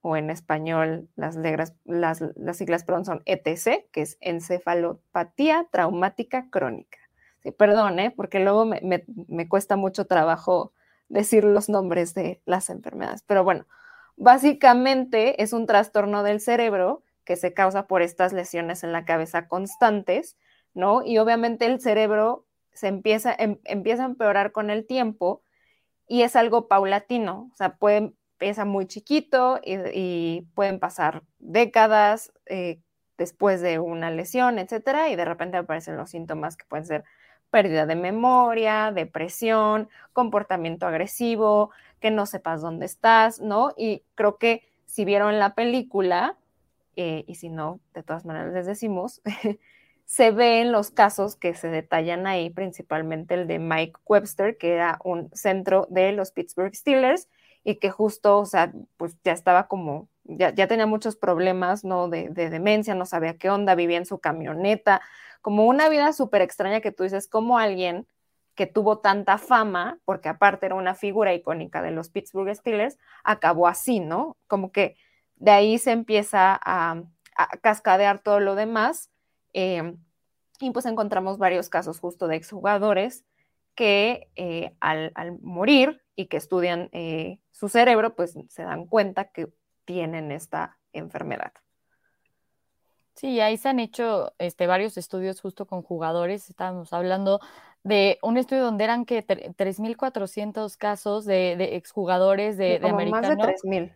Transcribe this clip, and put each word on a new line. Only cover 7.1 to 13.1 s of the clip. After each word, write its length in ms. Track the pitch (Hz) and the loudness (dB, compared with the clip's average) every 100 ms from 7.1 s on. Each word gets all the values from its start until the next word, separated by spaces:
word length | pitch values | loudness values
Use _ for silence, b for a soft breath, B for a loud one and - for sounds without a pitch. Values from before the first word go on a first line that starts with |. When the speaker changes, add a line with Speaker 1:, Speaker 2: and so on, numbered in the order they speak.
| _ _ _ | _ _ _
Speaker 1:
Sí, 80 | - | -14
perdón, 480 | - 208 214 208 175 | 2 4 6 2 0
¿eh? 140 | 214 | -4
Porque 260 | - 156 202 | -4 -4 0
luego 240 | 190 208 | 2 4
me, 160 | 226 196 | 2 -2
me, 220 | 185 175 - 220 170 | -2 -4 -4 -16 -10
me 200 | 165 165 | -10 -2
cuesta 280 | 190 196 196 | -2 0 -2
mucho 300 | 190 185 190 | -2 -4 0
trabajo 680 | 175 160 165 - 180 - _ _ _ _ | 2 2 0 0 0 0 _ _ _ _
decir 360 | 202 208 220 | -2 4 4
los 240 | 208 202 208 | 6 4 2
nombres 460 | 208 185 175 170 | -2 0 -2 -2
de 260 | 180 165 - | -4 -6 -8
las 260 | - 185 - | -4 -4 -4
enfermedades. 540 | 185 - - - | -10 -14 -10 -10